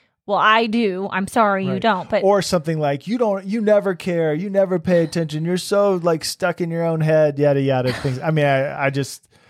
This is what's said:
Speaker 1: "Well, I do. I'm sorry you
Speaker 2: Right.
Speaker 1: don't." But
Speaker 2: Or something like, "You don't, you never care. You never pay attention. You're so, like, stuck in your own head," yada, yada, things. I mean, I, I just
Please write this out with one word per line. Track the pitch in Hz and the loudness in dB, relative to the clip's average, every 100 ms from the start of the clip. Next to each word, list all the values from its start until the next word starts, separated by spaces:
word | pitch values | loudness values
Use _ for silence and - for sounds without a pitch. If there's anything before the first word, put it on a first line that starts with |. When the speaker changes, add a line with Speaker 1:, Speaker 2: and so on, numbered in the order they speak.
| _ _ - | _ _ -4
Speaker 1:
"Well, | 190 | 2
I | 208 220 233 | 4 4 2
do. | 233 214 185 196 | 0 0 -2 -4
I'm | 185 190 | -6 -2
sorry | 240 214 196 190 | 0 2 0 -2
you | |
Speaker 2:
Right. | 190 | -2
Speaker 1:
don't." | 220 190 - | 0 -2 -2
But | 208 | 0
Speaker 2:
Or | 190 202 | 2 2
something | - 180 160 156 | 2 -2 -2 -2
like, | 147 143 180 | -2 -4 -4
"You | 240 | -2
don't, | 220 196 190 | -2 -2 -4
you | 226 | -2
never | 208 208 196 180 | 2 2 2 -2
care. | 190 170 160 | -4 -2 0
You | 151 202 | -2 -2
never | 190 190 180 | 0 0 0
pay | 170 175 | 2 2
attention. | 165 170 156 151 | 2 -2 -4 -4
You're | 165 180 | -2 -4
so, | - 202 202 185 | 0 2 2 2
like, | 170 165 | 0 0
stuck | - - 180 170 | -4 -4 -4 -2
in | 170 | -4
your | 165 165 | -2 -2
own | 160 | 0
head," | 156 156 151 139 | 2 4 2 2
yada, | 143 139 | 2 2
yada, | 135 131 127 | 2 0 0
things. | 120 139 127 | -2 -4 -4
I | 160 | -2
mean, | 160 143 | 0 2
I, | 135 143 143 139 | 2 0 -2 -2
I | |
just | 139 135 - _ _ | -2 -6 -10 _ _